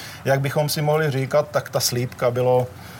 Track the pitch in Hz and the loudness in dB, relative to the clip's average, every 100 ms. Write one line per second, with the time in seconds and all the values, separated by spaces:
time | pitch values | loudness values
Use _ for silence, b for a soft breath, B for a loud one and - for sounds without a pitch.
0 | B B 127 139 139 151 147 156 147 156 | B B 0 2 2 0 0 0 2 2
1 | 156 131 131 147 143 135 - 135 - 123 | 2 0 0 0 2 -2 -2 -2 0 -2
2 | 123 - 123 120 127 127 123 B B | -4 0 0 2 4 4 2 B B